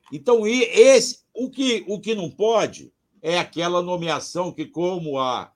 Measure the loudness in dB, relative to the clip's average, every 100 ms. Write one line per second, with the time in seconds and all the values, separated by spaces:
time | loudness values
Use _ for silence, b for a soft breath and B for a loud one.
0 | _ -6 0 2 2 0 2 8 8 8
1 | 4 -8 _ -10 -8 -2 -2 -2 -4 -8
2 | -6 -6 -6 -2 0 2 0 -6 -20 _
3 | _ _ -4 -4 -4 -6 -2 -2 -4 -6
4 | -4 -6 -6 -8 -8 -10 -12 -6 -4 -4
5 | -6 -4 -4 -4 -10